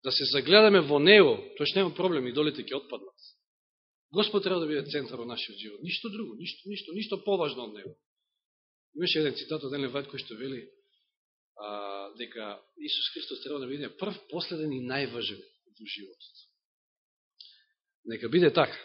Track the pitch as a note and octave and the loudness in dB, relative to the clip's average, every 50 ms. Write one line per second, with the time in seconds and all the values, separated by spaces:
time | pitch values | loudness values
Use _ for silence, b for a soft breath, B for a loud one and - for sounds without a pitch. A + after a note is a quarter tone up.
0 | - C3+ - - C#3+ A#2+ B2+ C#3+ B2+ D3 F#3 G#3+ A3 G#3+ G3+ F#3 D#3 C#3+ D3 C#3+ | -2 0 0 0 0 2 0 0 4 8 8 10 10 10 8 8 6 6 2 6
1 | D3 F3+ G#3+ G#3 F3+ C#3 - - - - - - D3+ C#3 - F#3+ F#3+ E3+ - - | 8 10 10 10 10 8 6 2 -2 -14 -6 -4 -4 0 2 0 0 0 0 0
2 | F3+ F#3 E3+ C#3+ B2+ B2 A#2+ C#3+ D3+ D3+ C#3+ - A#2 - C3 - - - B2 G#2+ | 0 0 2 0 -2 -2 0 0 0 0 -2 -4 -8 -8 -8 -8 -8 -8 -12 -12
3 | G2 F#2+ _ _ - - - _ _ _ _ _ _ _ _ _ _ _ _ _ | -12 -16 _ _ -20 -20 -20 _ _ _ _ _ _ _ _ _ _ _ _ _
4 | _ _ D3+ F#3 G#3 G#3 G#3+ G3 G3 F#3 F#3 F3 E3 D3+ D3+ C#3+ C#3 C#3+ C#3+ D3 | _ _ 0 0 0 2 0 -2 0 0 0 0 0 0 -2 -2 -4 -4 -6 -6
5 | C3+ A2+ B2+ A#2+ A#2 A#2+ A#2 A#2 - - G2 F#2 G#2+ G#2+ G#2 G#2 D3 F3 - - | -6 -6 -10 -10 -10 -8 -8 -8 -10 -10 -12 -14 -16 -16 -14 -12 -8 -6 -6 -6
6 | - A3+ G3 A3 A3 C3+ G#2+ A#2+ E3+ - - - - F#3+ G#3 - - - E3 G#3 | -6 -8 -8 -8 -10 -10 -12 -12 -12 -14 -14 -14 -12 -12 -12 -10 -10 -10 -8 -8
7 | G#3 - G3+ - - G#3 G3 F3+ D#3+ D3 C#3 B2+ A#2+ G#2+ G#2+ G#2 F#2+ A2+ - _ | -6 -6 -8 -6 0 -2 0 0 0 -2 -4 -8 -10 -12 -12 -14 -16 -18 -18 _
8 | _ _ _ _ _ _ _ _ _ _ _ _ _ _ _ _ _ _ _ D3 | _ _ _ _ _ _ _ _ _ _ _ _ _ _ _ _ _ _ _ -4
9 | F3+ - - D#3+ D#3 C#3+ B2 - D#3 - D#3 D#3 D3 C3 C#3 C#3+ C#3 B2 B2 C#3+ | -2 0 0 2 0 0 -2 -4 -8 -8 -8 -8 -6 -6 -6 -4 -6 -4 -4 -6
10 | C#3 C#3+ C#3 C3 - - A#2 G#2+ B2+ C3+ C3+ A#2+ G#2 - _ _ _ _ _ _ | -8 -8 -12 -14 -12 -14 -12 -12 -10 -10 -10 -12 -14 -18 _ _ _ _ _ _
11 | _ _ _ _ _ _ _ _ _ _ _ - G#2 G#2 G#2 G#2 G2+ G2+ G2 G2+ | _ _ _ _ _ _ _ _ _ _ _ -14 -12 -10 -10 -8 -8 -10 -10 -10
12 | G2 G2+ G#2+ A2+ A#2+ A#2 - A#2 G#2+ G#2 G#2 - _ _ _ - D4 D3 - - | -12 -14 -12 -12 -14 -12 -10 -12 -10 -10 -12 -14 _ _ _ -14 -8 -6 -4 -4
13 | - - - - - - - - - - D3 C#3+ C3 B2 C#3 C#3+ C#3+ G#2 - - | -4 -6 -6 -10 -12 -10 -12 -12 -10 -10 -8 -8 -8 -8 -8 -8 -10 -12 -10 -8
14 | F#3+ G#3 - - - _ D3 F3 E3+ - F#3 D#3+ D#3 D3+ C#3 C3 B2 B2 C3 C#3 | -8 -8 -8 -10 -14 _ -10 -10 -8 -8 -6 -6 -4 -4 -6 -6 -6 -4 -4 -4
15 | C#3 A#2+ A#2 A#2+ A2+ - G#2 F2 - - _ _ _ _ _ _ A2 G#2 - G#2 | -4 -4 -6 -6 -6 -6 -8 -10 -18 -20 _ _ _ _ _ _ -14 -14 -14 -14
16 | G2+ F#2+ F2 _ - - _ - - _ _ _ _ _ _ _ _ _ _ _ | -14 -18 -20 _ -20 -20 _ -20 -20 _ _ _ _ _ _ _ _ _ _ _
17 | _ _ _ _ _ _ _ B B B B B B B B _ _ _ _ _ | _ _ _ _ _ _ _ B B B B B B B B _ _ _ _ _
18 | _ A2+ A2+ G#2+ A#2+ A2+ C#3 F3+ F3 D3 - E3+ C#3+ - - - | _ -10 -8 -6 -4 2 4 6 6 8 8 6 4 4 0 -14